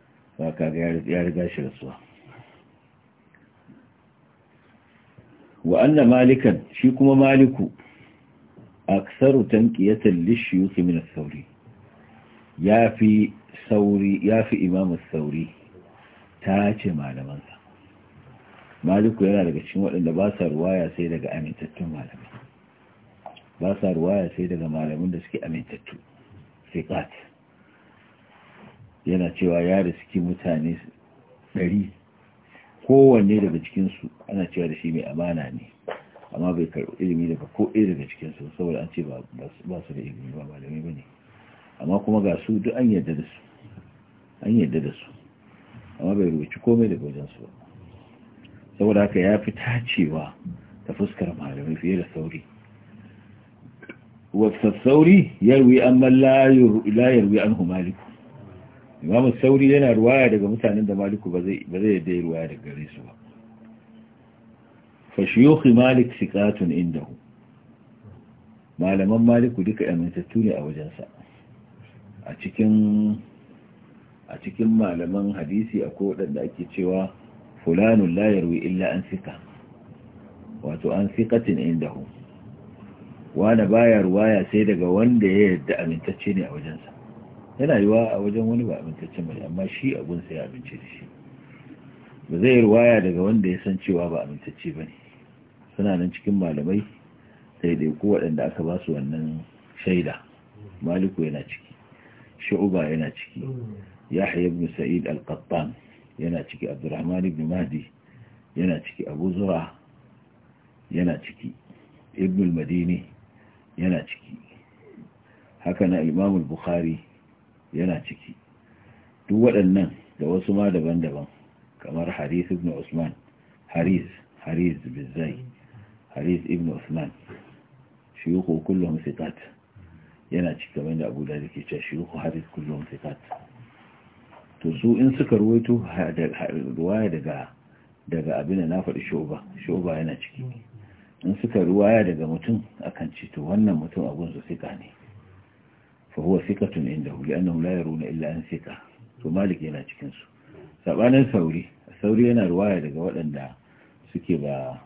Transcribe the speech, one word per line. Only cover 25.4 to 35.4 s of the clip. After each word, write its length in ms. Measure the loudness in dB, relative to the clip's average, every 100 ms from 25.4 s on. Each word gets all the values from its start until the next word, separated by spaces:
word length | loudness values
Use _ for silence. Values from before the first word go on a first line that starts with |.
| -8 -10 -10 -16 -18 -20 _ _ _ -20 -20 _ _
Siqat. 340 | -10 -6 -8 -8 -16 -20 _ _ _ _ _ _ _ _ _ _ _ _ -20 -20 -20 -20 _ -4
Yana 260 | -2 -2 -2
cewa 220 | 0 2
ya 180 | 2 2
riski 360 | 0 -6 -6 -4
mutane 560 | -4 -4 -4 -2 -4 -6 -12 _ _ _ _ _ _ -4
ɗari, 320 | -2 -2 -4 -10 _ _ _ _ _ -20 _ _ 4
kowanne 540 | 8 10 8 6 4
daga 200 | 2 -2
cikinsu 460 | -6 -4 -4 -6 -16 -16 -10
ana 160 | -6 -6
cewa 160 | -4 -6
da 80 | -4
shi 160 | -4
mai 120 | -4 -6
amana 400 | -6 -4 -6